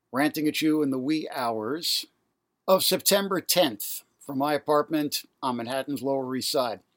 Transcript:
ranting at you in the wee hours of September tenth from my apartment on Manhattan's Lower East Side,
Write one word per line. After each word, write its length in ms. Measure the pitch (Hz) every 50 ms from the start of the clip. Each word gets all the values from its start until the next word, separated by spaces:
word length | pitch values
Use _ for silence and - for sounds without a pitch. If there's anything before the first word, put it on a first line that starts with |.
| _ _
ranting 380 | - 127 147 151 - 160 147 151
at 140 | 135 -
you 180 | 156 156 151 156
in 80 | 151 139
the 100 | 135 131
wee 300 | 127 143 156 156 156 -
hours 760 | - - 220 233 113 110 107 113 143 170 170 - - - - _ _ _ _ _ _ _ _ _ _ _ _
of 160 | - 190 185
September 600 | - - 190 160 - - 196 202 196 196 190 165
tenth 640 | - - - 175 170 135 107 - - - - - - _ _ _
from 200 | - - - 131
my 160 | 139 151 151
apartment 680 | 143 - - 151 147 147 - 165 151 147 143 - - - _ _ _
on 140 | - 131 123
Manhattan's 440 | 120 117 117 131 135 135 143 143 117
Lower 320 | 120 139 139 135 127 127 131
East 160 | 127 123 -
Side, 300 | - 143 127 117 104 95 _ _ _